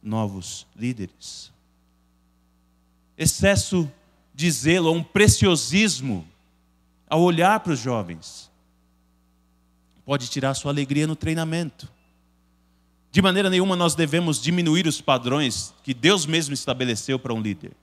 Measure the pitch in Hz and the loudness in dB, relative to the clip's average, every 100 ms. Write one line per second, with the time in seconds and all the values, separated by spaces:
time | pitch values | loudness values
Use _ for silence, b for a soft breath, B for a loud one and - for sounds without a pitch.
0 | 104 110 107 95 92 - - - 120 120 | -4 -4 -4 -6 -12 -14 -18 -8 -8 -6
1 | 92 _ - - - _ _ _ _ _ | -10 _ -20 -18 -20 _ _ _ _ _
2 | _ _ _ _ _ _ _ _ _ _ | _ _ _ _ _ _ _ _ _ _
3 | _ - 156 - 190 196 - 185 151 - | _ -2 -2 2 2 2 2 0 -2 -6
4 | _ _ _ 135 175 127 131 180 165 170 | _ _ _ -2 -2 0 2 4 4 0
5 | - 196 208 - 190 165 - 180 214 131 | -2 4 6 6 4 2 2 2 2 0
6 | 131 95 80 _ _ _ _ _ _ _ | -6 -8 -10 _ _ _ _ _ _ _
7 | _ 156 175 165 180 214 185 139 120 120 | _ 2 4 4 4 2 0 -4 -2 -4
8 | 87 82 - - - _ _ _ _ _ | -4 -12 -16 -20 -20 _ _ _ _ _
9 | _ _ _ _ _ _ _ _ _ _ | _ _ _ _ _ _ _ _ _ _
10 | - 139 120 143 135 135 143 147 135 143 | -4 -4 -2 -2 -2 -2 -2 -2 0 0
11 | 156 156 151 160 160 160 165 - - _ | 0 -2 -4 -2 -2 -4 -4 -10 -20 _
12 | _ _ _ _ _ _ _ _ _ _ | _ _ _ _ _ _ _ _ _ _
13 | _ 175 190 185 196 185 190 180 175 151 | _ 2 4 2 2 2 0 2 0 2
14 | 160 165 170 147 123 180 170 156 165 - | 0 0 0 -2 0 0 2 2 0 -2
15 | - 131 120 139 139 - - _ - 123 | 0 0 0 0 -2 -4 -10 _ -10 0
16 | 151 202 147 160 147 139 - 127 127 110 | 2 2 2 -2 -2 -6 -4 -2 -2 -4
17 | - 131 131 113 107 92 90 - | -4 -6 -4 -4 -4 -6 -10 -20